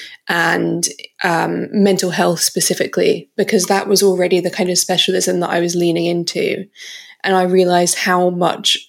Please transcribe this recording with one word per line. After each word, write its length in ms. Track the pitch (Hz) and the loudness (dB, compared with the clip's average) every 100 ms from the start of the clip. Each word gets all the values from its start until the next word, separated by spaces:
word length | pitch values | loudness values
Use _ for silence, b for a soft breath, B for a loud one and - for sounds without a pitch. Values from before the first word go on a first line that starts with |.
| B B - | B B -4
and, 600 | 170 165 175 170 170 175 - - - | -2 0 0 -2 -2 -4 -8 -16 -4
um, 440 | 185 165 165 175 - | -2 0 -2 -4 -2
mental 380 | 214 202 190 185 | 2 2 2 0
health 300 | 165 180 165 | 0 0 0
specifically, 880 | - - - 180 - - 175 - - - | -2 -2 -2 -2 -2 0 2 0 -4 -4
because 300 | 208 202 180 | 0 0 2
that 200 | - - | 0 2
was 140 | 190 | 2
already 380 | 196 180 180 185 | 4 2 2 0
the 100 | 175 | 0
kind 220 | - 180 | -2 -2
of 80 | 175 | 0
specialism 640 | - 175 - 185 180 180 | 0 0 0 0 0 -2
that 100 | 170 | 0
I 80 | 170 | 0
was 160 | 170 175 | 0 0
leaning 320 | 175 165 - | 0 0 0
into. 600 | 175 170 180 - - 190 B B B B B | -2 -4 -4 -4 -4 -10 B B B B B
And 120 | - 190 | 0 0
I 80 | |
realised 560 | 180 185 180 175 175 - | 2 4 4 4 2 0
how 320 | - 180 180 | 0 2 2
much 480 | 175 175 - - - | 0 -2 0 -2 -2